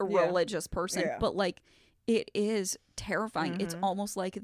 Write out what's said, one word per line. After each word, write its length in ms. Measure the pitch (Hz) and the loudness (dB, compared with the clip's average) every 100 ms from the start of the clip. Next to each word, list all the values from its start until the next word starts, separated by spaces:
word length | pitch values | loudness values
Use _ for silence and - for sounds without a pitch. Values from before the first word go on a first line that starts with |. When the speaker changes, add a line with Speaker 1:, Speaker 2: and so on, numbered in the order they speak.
| 190 | 2
Speaker 1:
Yeah. 200 | 196 170 | 4 4
Speaker 2:
religious 400 | 180 165 165 - | 4 2 0 -4
person, 380 | - 180 190 165 | -4 -2 0 0
Speaker 1:
Yeah. 100 | 113 | 0
Speaker 2:
but, 160 | 220 185 | 0 2
like, 260 | 185 - - _ _ _ - | 0 -2 -10 _ _ _ 0
it 240 | 226 - | 2 0
is 440 | - 208 220 185 - _ - | 0 0 0 -2 -6 _ -12
terrifying. 640 | - 180 220 151 165 175 | -4 -2 -2 -2 -2 -2
It's 120 | 170 | -4
Speaker 1:
Mm-hmm. 80 | 170 | -2
Speaker 2:
almost 300 | 196 190 202 - | -2 -2 -4 -4
like 180 | 190 196 | -4 -4